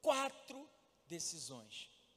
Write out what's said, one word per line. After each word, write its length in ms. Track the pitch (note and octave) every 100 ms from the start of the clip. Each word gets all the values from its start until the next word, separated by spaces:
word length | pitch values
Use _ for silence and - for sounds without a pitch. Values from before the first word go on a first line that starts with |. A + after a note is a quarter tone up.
Quatro 640 | D#4+ C4+ C4+ - - C4 D4+ - _ _ -
decisões. 800 | E3+ - E3 B2 B2+ G#2+ - - - _